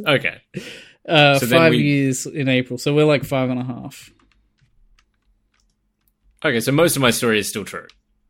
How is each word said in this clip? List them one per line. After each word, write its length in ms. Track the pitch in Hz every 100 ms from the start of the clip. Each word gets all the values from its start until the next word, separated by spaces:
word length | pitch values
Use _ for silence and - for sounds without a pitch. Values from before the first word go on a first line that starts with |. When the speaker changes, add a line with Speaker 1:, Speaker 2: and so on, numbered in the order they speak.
Speaker 1:
Okay. 360 | 208 135 - - _ - - - - _ -
Speaker 2:
Uh, 300 | 156 147 139
Speaker 1:
So 80 | 123
then 120 | 131
Speaker 2:
five 100 | 165
Speaker 1:
we 80 | -
Speaker 2:
years 480 | 147 143 135 127 -
in 220 | 156 135
April, 280 | 127 127 127
so 160 | 147
we're, 120 | 147
like, 180 | 151 143
five 260 | - 135 131
and 100 | 127
a 40 |
half. 460 | 127 117 101 - - _ _ _ _ _ _ _ _ _ _ _ _ _ _ _ _ _ _ _ _ _ _ _
Speaker 1:
Okay, 140 | 156 117
so 120 | 117
most 240 | 139 170 143
of 60 |
my 80 | 127
story 280 | 113 120 107
is 100 | 98
still 160 | 110
true. 220 | 95 85 - _ _ _